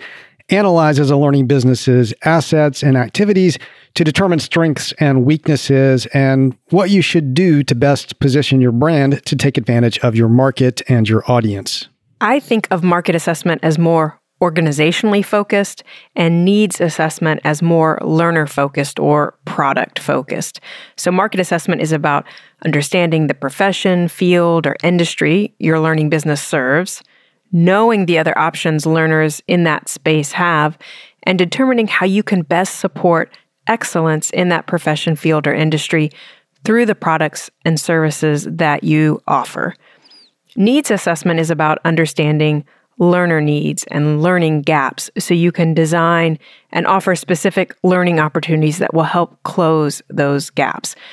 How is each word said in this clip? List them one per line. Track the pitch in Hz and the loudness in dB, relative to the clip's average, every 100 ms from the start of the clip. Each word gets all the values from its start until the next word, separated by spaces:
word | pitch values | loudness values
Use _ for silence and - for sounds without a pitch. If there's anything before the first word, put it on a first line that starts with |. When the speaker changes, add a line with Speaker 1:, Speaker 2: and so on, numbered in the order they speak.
| - - - _ - | -10 -20 -20 _ -4
Speaker 1:
analyzes | 190 202 165 151 139 139 | 0 2 2 2 2 2
a | 143 | 2
learning | 143 139 127 | 2 2 2
business's | 139 123 127 - 123 117 - 156 | 2 2 2 2 2 2 -2 0
assets | 165 - 156 147 - | 0 2 2 2 0
and | 147 127 | 0 2
activities | 117 - 208 190 180 - - - _ | 0 0 2 4 2 0 -8 -20 _
to | - | -2
determine | 160 147 190 160 | 0 0 0 0
strengths | - 170 165 135 - - | 0 0 0 -2 -6 -2
and | 147 131 | 2 2
weaknesses | 127 156 - 139 - 135 135 131 - | 2 0 0 -2 2 4 4 2 0
and | 139 135 135 135 - - | 0 2 2 2 -2 -2
what | 180 190 | 0 2
you | 196 | 2
should | - 170 139 | 2 0 0
do | 131 185 147 | 2 2 2
to | 135 120 | 2 0
best | 139 135 - - | 2 0 -4 -2
position | 139 143 139 131 | 0 2 2 2
your | 123 | 2
brand | 117 156 156 139 139 - | 2 2 2 2 0 -2
to | 135 | -2
take | 139 - | 0 -2
advantage | 117 120 117 - | 0 2 2 0
of | 123 113 | -2 2
your | 113 | 4
market | 120 135 - 127 - - | 4 2 2 0 0 0
and | 120 107 | 0 2
your | 110 - | 0 2
audience. | 123 110 101 - - - _ _ - | 0 0 -4 -8 -10 -12 _ _ -6
Speaker 2:
I | 214 277 | -2 -2
think | - 226 - | 0 -2 0
of | 185 | 0
market | 180 175 170 170 | 0 0 0 -2
assessment | - 160 175 160 | -2 -2 -2 0
as | 160 156 | 0 2
more | 165 165 156 - _ - | 2 2 0 -4 _ -4
organizationally | 175 160 160 139 160 180 214 202 | -2 0 -2 0 0 0 0 0
focused | 196 208 202 202 196 - - - _ - | 0 -2 0 -2 -2 -6 -20 -20 _ -2
and | 165 170 | 0 2
needs | 180 208 208 - | 2 2 0 0
assessment | 170 - 160 - 160 151 151 | -4 -2 -4 -2 -2 -2 -2
as | 151 | -2
more | 165 165 160 - | 0 2 2 0
learner | 160 160 170 165 151 | -2 0 0 0 -2
focused | - 143 143 143 - | -2 -4 -2 -6 -2
or | 147 147 147 - - | 0 2 0 -6 -10
product | - 139 131 - - | -4 -2 -2 -4 -6
focused. | - 139 - - - - - - - - | -4 -4 -4 -8 -10 -14 -20 -20 -20 -8
So | 180 | -2
market | 180 214 190 | 0 -2 -2
assessment | 175 170 - 165 | -2 -4 -2 -2
is | 160 | -2
about | 156 151 143 - - - - 160 | -2 0 -2 -4 -16 -20 -8 -4
understanding | 147 147 180 170 160 147 | -2 -2 0 0 2 0
the | 143 | -2
profession, | 139 - 196 185 190 180 175 | -6 -2 -2 0 0 0 0
field, | - 180 175 170 165 151 | 0 2 2 2 2 0
or | - | -2
industry | 170 175 165 - 151 180 208 - | 0 0 0 0 0 0 -2 -4
your | 160 160 | 0 0
learning | 160 160 151 | 0 0 0
business | 160 151 143 - | 0 -2 -4 -4
serves, | 156 127 147 185 - - _ _ _ - | -2 0 0 -2 -10 -20 _ _ _ -4
knowing | 170 170 202 226 214 175 | 2 2 4 2 2 2
the | 160 | 0
other | 160 - | 0 0
options | 165 156 165 156 160 | -2 -2 -2 -2 0
learners | 160 160 156 156 147 - | 0 2 2 0 -4 -2
in | 175 | 0
that | 165 151 - | 2 0 -6
space | - 160 156 143 | -6 0 0 -2
have, | - 175 156 151 - - - - _ | -2 0 0 0 -4 -18 -20 -20 _
and | - 185 | -2 0
determining | 175 - 262 240 214 | 0 0 0 0 0
how | - 190 | -2 0
you | 202 | 0
can | - 190 | 0 -2
best | 156 175 190 - | 0 -2 -2 -4
support | 190 156 175 165 - - _ _ - | -8 -2 0 0 -2 -10 _ _ -6
excellence | 226 - 170 160 156 - | -4 -4 -2 0 -2 -4
in | - 180 | -2 0
that | 170 - | -2 -2
profession, | 175 156 151 170 156 | -4 -2 -4 -2 -2
field, | 165 156 147 | 0 0 0
or | |
industry | 135 156 156 - 165 151 - - - _ _ - | 0 0 -2 -2 -2 -2 -6 -20 -20 _ _ -2
through | 226 226 | 0 0
the | - | -2
products | 170 160 156 - - _ | -2 -2 -2 -6 -18 _
and | 160 156 | -2 -2
services | - 165 156 - 156 147 - | 0 0 0 -2 -2 -2 -4
that | 165 156 143 | -2 -2 0
you | 160 156 156 151 - | 0 2 2 0 -2
offer. | 135 - - - - _ _ _ _ _ _ _ - | -4 -4 -6 -8 -8 _ _ _ _ _ _ _ 0
Needs | 208 285 285 | 2 2 0
assessment | 202 180 165 180 165 | -2 -2 -2 -2 0
is | 160 | 0
about | 156 156 156 165 | 0 0 0 -2
understanding | 160 156 - 151 151 151 151 147 _ _ - | 0 -2 0 0 2 0 0 -6 _ _ 0
learner | 175 175 175 160 | 2 2 2 0
needs | 151 147 147 156 - | 0 0 -2 -6 -6
and | 147 151 151 | -2 0 2
learning | 170 180 160 151 | 2 2 2 0
gaps | 143 151 135 - - - | 0 0 -2 -6 -12 -8
so | - | -2
you | 175 170 | 0 0
can | 175 165 | 0 0
design | 160 160 170 165 170 165 156 - - - | 2 0 2 2 2 0 -4 -10 -20 -10
and | - - | -4 0
offer | 196 190 175 | 0 0 -2
specific | - 175 196 190 180 - | -2 -2 -2 -2 -4 -2
learning | 185 185 175 165 | 0 2 0 0
opportunities | 156 165 156 156 156 165 | 0 -2 -2 0 0 -2
that | - | -2
will | 160 | -2
help | 156 175 170 _ | 0 -2 -4 _
close | - - 160 156 147 - - | -10 -2 0 0 -2 -6 -10
those | - 143 143 - | -2 -2 -2 -4
gaps. | 143 135 - - - - | -4 -4 -4 -12 -14 -20